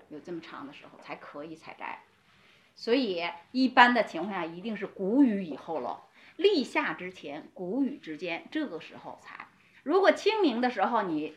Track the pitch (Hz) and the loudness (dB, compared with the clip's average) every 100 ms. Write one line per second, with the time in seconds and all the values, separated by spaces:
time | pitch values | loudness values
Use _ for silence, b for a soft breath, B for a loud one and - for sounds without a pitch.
0 | - 151 170 170 160 - 135 143 - - | -18 -18 -12 -12 -10 -14 -14 -16 -20 -20
1 | - 180 - 143 156 156 - - - - | -14 -14 -14 -14 -14 -14 -18 -14 -12 -12
2 | - _ b b b b b - - 254 | -18 _ b b b b b -12 0 2
3 | 240 175 170 - - 254 262 254 240 240 | 2 -2 -4 -8 -6 0 4 8 8 8
4 | - 165 180 196 165 170 214 202 196 - | 0 -2 -4 -4 -6 -8 -8 -6 -8 -4
5 | 190 247 262 202 175 131 - 156 120 78 | 0 6 6 4 -4 -10 -6 -6 -4 -8
6 | - B B B 370 370 240 320 262 160 | -14 B B B 4 4 2 -2 -2 -4
7 | 180 185 147 143 - - 180 240 269 285 | -8 -12 -12 -12 -14 -10 -6 -2 -2 -4
8 | - 151 180 165 - 311 269 165 - - | -10 -8 -8 -8 -6 -6 -6 -8 -12 -16
9 | - - - - - _ b b - 359 | -16 -16 -18 -18 -20 _ b b 0 4
10 | 381 - 403 440 349 226 247 233 208 233 | 6 6 2 2 2 2 0 2 0 2
11 | 196 156 151 | 0 -4 -6